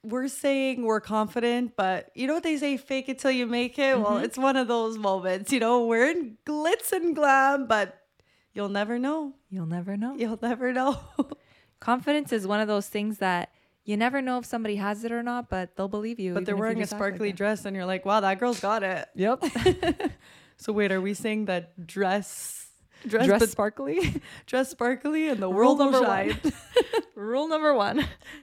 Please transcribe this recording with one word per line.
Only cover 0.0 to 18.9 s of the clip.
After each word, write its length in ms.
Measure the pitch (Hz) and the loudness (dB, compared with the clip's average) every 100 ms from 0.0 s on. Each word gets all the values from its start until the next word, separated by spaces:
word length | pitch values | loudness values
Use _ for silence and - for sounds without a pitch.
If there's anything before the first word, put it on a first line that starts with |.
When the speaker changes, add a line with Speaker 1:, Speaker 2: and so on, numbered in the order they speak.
Speaker 1:
We're 240 | 220 247 262 | -6 -6 -6
saying 560 | - 277 269 262 254 | -2 0 2 0 0
we're 160 | 226 220 | 0 0
confident, 760 | - 214 214 233 233 240 247 - | 0 -2 0 0 0 0 -2 -2
but 320 | 190 185 - | 0 0 -6
you 120 | - 262 | -6 -2
know 60 | |
what 100 | 330 | 0
they 140 | 339 294 | 0 -2
say, 180 | 285 | -2
"Fake 320 | 269 - 262 262 | -4 -4 -6 -4
it 120 | 262 | -2
till 120 | 269 | 0
you 140 | 254 240 | 0 0
make 320 | 240 240 - | -2 -2 0
it"? 180 | 269 254 | 2 4
Well, 180 | 208 | 2
Speaker 2:
Mm-hmm. 100 | 208 | 0
Speaker 1:
it's 120 | 233 - | -2 0
one 200 | 269 262 | 2 2
of 100 | 233 | 2
those 300 | 233 220 220 | 0 0 -2
moments, 560 | 208 190 185 185 208 | 0 0 0 -2 0
you 60 | 262 | 0
know, 240 | 233 247 | 4 4
we're 240 | 233 226 277 | 4 4 4
in 260 | 349 254 220 | 2 -4 -10
glitz 460 | - 302 311 453 - | -6 -2 0 0 0
and 240 | 381 339 | 0 0
glam, 500 | 302 285 269 269 277 233 | 2 4 6 6 2 2
but 300 | 220 196 - _ _ _ _ _ | 0 0 -6 _ _ _ _ _
you'll 140 | 202 202 | -8 -4
never 300 | 202 208 240 | -2 -2 -2
know. 360 | 262 311 294 269 _ | -2 -2 -6 -12 _
Speaker 2:
You'll 180 | 190 165 | -8 -4
never 280 | 175 180 | -4 -4
know. 200 | 202 233 | -4 -4
Speaker 1:
You'll 240 | 277 226 226 | -4 -4 -4
never 320 | 233 240 254 | -4 -2 -2
know. 260 | 254 262 277 - - | 0 0 -2 -6 -6
<laughs> 600 | - - _ _ _ _ | -6 -8 _ _ _ _
Speaker 2:
Confidence 520 | - 247 - 302 277 | -2 0 2 0 0
is 140 | 226 | -4
one 140 | 190 208 | 0 0
of 80 | 214 | 2
those 200 | 202 202 | 0 -2
things 300 | 208 208 208 | -4 -4 -2
that 320 | 190 175 - _ _ _ | 0 0 -2 _ _ _
you 140 | - 208 | -4 0
never 240 | 233 277 | 0 0
know 160 | 254 247 | -2 -4
if 80 | |
somebody 300 | 240 240 220 | -4 -6 -4
has 280 | 208 202 208 | -2 -2 -4
it 80 | 233 | -4
or 120 | 233 | -4
not, 260 | 240 240 240 | -4 -6 -4
but 260 | 185 180 | -6 -6
they'll 120 | - 190 | -6 -6
believe 320 | 208 220 233 | -4 -6 -4
you 140 | 185 | -2
Speaker 1:
But 100 | 175 | -2
Speaker 2:
even 0 | |
Speaker 1:
they're 100 | 185 | -2
Speaker 2:
if 20 | 196 | -2
you 40 | |
Speaker 1:
wearing 160 | 220 226 | 0 -2
a 40 | |
Speaker 2:
just 120 | 208 | -4
act 80 | 208 | -2
like 80 | 202 | -4
Speaker 1:
sparkly 160 | 185 208 | -2 -6
Speaker 2:
that. 60 | 180 | -2
Speaker 1:
dress 280 | 202 208 | -2 -2
and 100 | 202 | -6
you're 100 | 196 | -6
like, 200 | 185 185 | -4 -4
"Wow, 140 | 190 214 | 2 2
that 200 | 196 190 | 2 2
girl's 200 | 247 226 | 0 0
got 240 | 196 220 | 0 0
it." 240 | 190 | 0